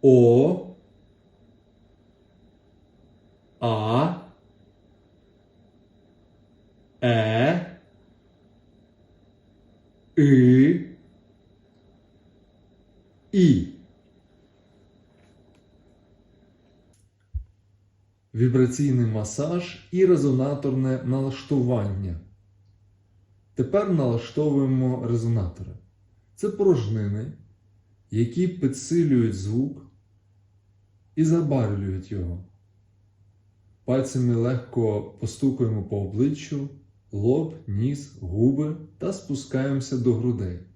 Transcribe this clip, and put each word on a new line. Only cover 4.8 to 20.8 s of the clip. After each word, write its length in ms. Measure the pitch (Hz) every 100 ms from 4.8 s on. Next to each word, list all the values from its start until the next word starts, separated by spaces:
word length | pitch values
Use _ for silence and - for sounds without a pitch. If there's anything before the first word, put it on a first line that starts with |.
| _ _ _ _ _ _ _ _ _ _ _ _ _ _ _ _ _ _ _ _ _ _
е, 760 | 113 113 110 113 143 175 - - _ _ _ _ _ _ _ _ _ _ _ _ _ _ _ _ _ _ _ _ _ _ _ -
и, 800 | 143 131 123 127 143 180 - - _ _ _ _ _ _ _ _ _ _ _ _ _ _ _ _ _ _ _ _ _ _ _
і. 360 | 196 170 101 - - - _ _ _ _ _ _ _ _ _ _ _ _ _ _ _ _ _ _ _ _ _ _ _ _ _ _ _ _ _ _ _ _ _ _ - - _ _ _ _ _ _ _ _
Вібраційний 720 | 113 123 127 123 - 143 123 117
масаж 840 | 110 101 - 151 175 175 - -
і 160 | 180 190
резонаторне 960 | 165 139 127 139 139 143 131